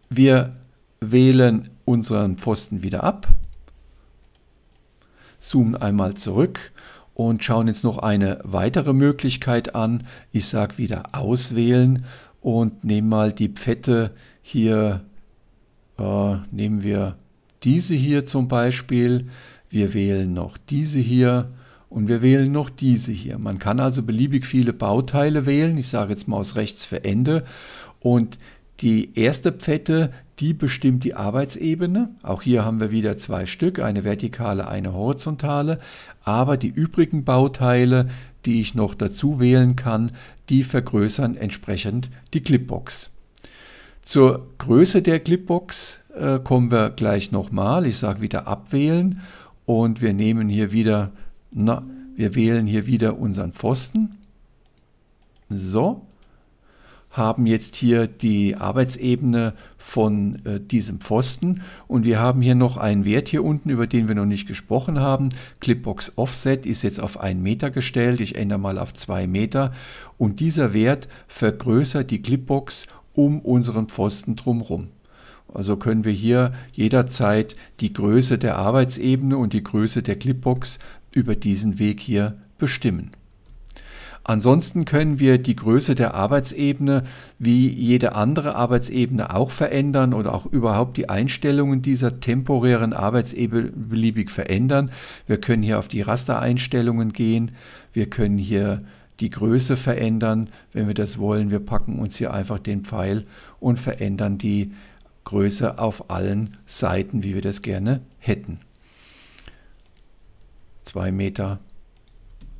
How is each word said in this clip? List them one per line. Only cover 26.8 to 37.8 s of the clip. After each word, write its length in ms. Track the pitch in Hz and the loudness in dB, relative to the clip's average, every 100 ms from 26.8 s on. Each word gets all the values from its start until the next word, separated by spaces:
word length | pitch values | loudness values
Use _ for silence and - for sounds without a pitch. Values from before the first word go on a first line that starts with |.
| - | -8
für 180 | - | -6
Ende. 400 | 101 101 131 160 - - - - - - | -2 0 2 0 -2 -14 -20 -20 -20 -4
Und 380 | 123 123 113 - - - _ - | 2 2 2 -6 -20 -20 _ -2
die 360 | 117 110 - - | 2 2 0 0
erste 340 | 113 - 180 | 0 2 -2
Pfette, 600 | - - 147 - 160 151 - - - | -2 -2 -2 2 2 0 -4 -18 -6
die 140 | 147 | -4
bestimmt 500 | 160 139 - 135 127 | -2 -2 0 2 2
die 100 | 127 | 0
Arbeitsebene. 960 | - 101 123 139 - 160 165 180 196 240 - | -4 -4 -2 -4 -4 -4 -2 0 0 -2 -6
Auch 180 | - 95 | -8 -4
hier 240 | 131 120 107 | 2 2 2
haben 140 | 110 | 0
wir 100 | 110 | 0
wieder 260 | 110 107 104 | 0 -2 -4
zwei 300 | - 92 92 | -6 -6 -6
Stück, 340 | - 165 180 | -2 -2 -2
eine 240 | 117 101 | -2 -2
vertikale, 640 | 101 101 113 - 117 98 98 | -2 -4 -4 -6 -4 -4 -4
eine 260 | 101 92 | -6 -6
horizontale. 840 | 92 113 135 160 147 147 143 147 160 - - - - | -4 -2 -2 -4 -4 -2 -2 -2 -4 -8 -20 -20 -10
Aber 340 | - 110 143 139 | -2 0 2 0
die 120 | - | -2
übrigen 540 | - 160 - 165 156 | -2 0 2 2 2
Bauteile, 840 | 135 127 135 135 127 123 | 2 4 2 2 2 4